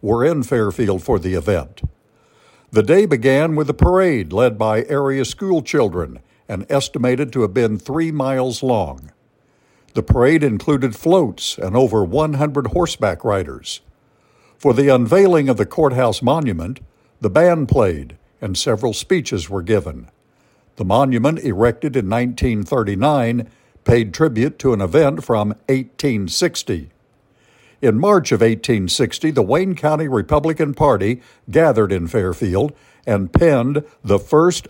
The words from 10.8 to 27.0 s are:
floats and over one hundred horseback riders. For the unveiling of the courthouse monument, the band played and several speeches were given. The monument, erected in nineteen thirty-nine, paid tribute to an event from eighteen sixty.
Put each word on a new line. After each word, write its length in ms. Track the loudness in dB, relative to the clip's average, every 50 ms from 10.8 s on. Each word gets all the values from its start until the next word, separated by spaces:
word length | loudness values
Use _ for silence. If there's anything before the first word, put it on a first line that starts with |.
| 0 -2 -4
floats 600 | -4 0 2 2 2 2 0 -4 -8 -10 -10 -8
and 200 | -8 -6 -2 2
over 260 | 2 2 2 2 0 0
one 300 | 0 0 -2 -2 -2 -2
hundred 340 | -2 -2 -2 -2 -4 -4
horseback 560 | -2 -2 -2 -2 -2 -2 -2 -2 -2 -2 -2 -2
riders. 560 | -2 -2 -2 -4 -6 -10 -14 -14 -14 -14 -14 _ _ _ _ _ _ _ _ _ _ _ _ _ _ _
For 160 | _ 2 2 4
the 160 | 4 6 6
unveiling 580 | 4 4 4 4 4 6 6 6 4 4 2
of 80 | 2 0
the 100 | 0 -2
courthouse 560 | -2 0 0 0 2 2 2 0 0 0 0
monument, 600 | 0 0 0 0 0 -2 -4 -4 -6 -8 -10 -12 -16 -20 _ _ _ _ _ _
the 80 | -6 0
band 400 | 2 4 4 4 4 2 0 0
played 480 | 2 2 2 2 0 -4 -10 -14 -18 -20 _ _ _ _
and 160 | -10 -8 -6
several 340 | -4 -2 -2 -2 0 -2 -4
speeches 580 | -4 -6 -4 -2 -2 -2 0 -2 -6 -6 -6 -6
were 120 | -8 -8
given. 480 | -2 0 0 0 0 -4 -10 -14 -16 -20 _ _ _ _ _ _ _ _ _ _ _ _ _
The 80 | -8 -2
monument, 560 | 0 2 2 2 2 2 2 0 0 0 -2
erected 560 | -4 -4 0 2 0 0 0 -2 -6 -4 -4
in 140 | -4 -2 -2
nineteen 540 | -2 -2 -2 -4 -4 -2 -2 -2 -2 -2 -4
thirty-nine, 840 | -2 -2 -2 -2 -2 -2 0 0 2 2 2 0 0 -2 -4 -6 -8 _ _ _ _ _ _ _
paid 300 | 2 2 2 2 -2 -2
tribute 420 | -2 0 0 0 0 -2 -2 -2
to 160 | -2 -2 0 0
an 80 | 0
event 420 | -2 0 2 2 2 2 0 -2 -2
from 320 | -2 0 0 0 -2 -4 -4 _ -2
eighteen 580 | -2 -2 -2 -6 _ -6 -4 -2 -2 -2 -4
sixty. 600 | -4 -4 -2 -2 -2 -4 -6 -8 -6 -8 -8 -8 -12 _ _